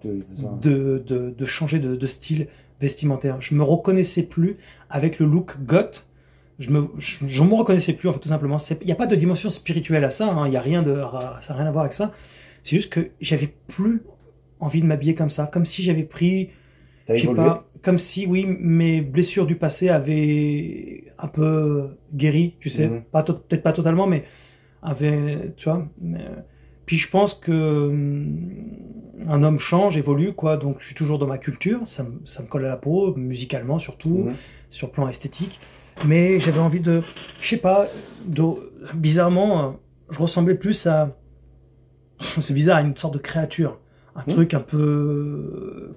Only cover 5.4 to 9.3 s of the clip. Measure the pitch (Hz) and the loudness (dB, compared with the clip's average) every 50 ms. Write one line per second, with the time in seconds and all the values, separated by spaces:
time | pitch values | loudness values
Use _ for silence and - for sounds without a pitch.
5.4 | 180 - - 139 135 120 156 190 - - - - - _ _ _ _ _ _ _ | 0 -2 -8 -10 -2 2 2 2 2 0 -6 -16 -20 _ _ _ _ _ _ _
6.4 | _ _ _ - 131 143 147 147 143 - - 151 - - - - 143 135 131 135 | _ _ _ -8 -2 2 2 2 2 0 -4 -10 -10 -10 -8 -6 -6 -2 2 4
7.4 | 156 190 220 226 226 202 185 175 - 175 - - - 180 147 139 - 147 156 147 | 6 6 6 4 4 4 4 4 2 0 -2 0 -2 -2 -2 -2 -2 -2 -2 -2
8.4 | 143 139 147 151 - - 160 160 - 180 165 - 247 233 220 165 160 180 | 0 -2 -2 -2 -4 -4 -6 -4 -2 -2 -2 0 0 2 2 4 4 2